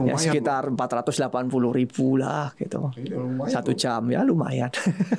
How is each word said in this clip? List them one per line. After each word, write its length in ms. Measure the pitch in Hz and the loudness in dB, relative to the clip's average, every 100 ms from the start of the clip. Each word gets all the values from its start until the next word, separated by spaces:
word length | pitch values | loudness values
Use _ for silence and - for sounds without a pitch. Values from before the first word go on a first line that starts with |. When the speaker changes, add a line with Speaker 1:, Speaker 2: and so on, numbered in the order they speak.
| 127 | 2
Speaker 1:
lumayan, 80 | 143 | 2
Speaker 2:
sekitar 420 | 160 151 131 135 | 2 2 2 0
Speaker 1:
loh. 100 | 135 | 0
Speaker 2:
empat 160 | 123 127 | -2 0
ratus 220 | 120 151 143 | 0 0 0
delapan 300 | 131 123 127 | 0 0 0
puluh 220 | 127 123 | 2 2
ribu 460 | 131 127 - 131 131 | 2 0 0 2 2
lah 340 | 135 151 143 - | 2 -2 -4 -6
gitu. 340 | - - 139 | -6 -4 -4
Speaker 1:
Iya, 220 | 123 127 - | -4 -6 -4
lumayan, 340 | 127 131 147 | -4 -4 -2
Speaker 2:
Satu 220 | 123 135 | -2 0
Speaker 1:
loh. 60 | 127 | 0
Speaker 2:
jam, 240 | 131 113 120 | 0 0 0
ya 160 | 127 | 2
lumayan. 500 | 269 170 139 131 123 - - 180 185 | 4 2 0 -2 -2 -2 -2 0 0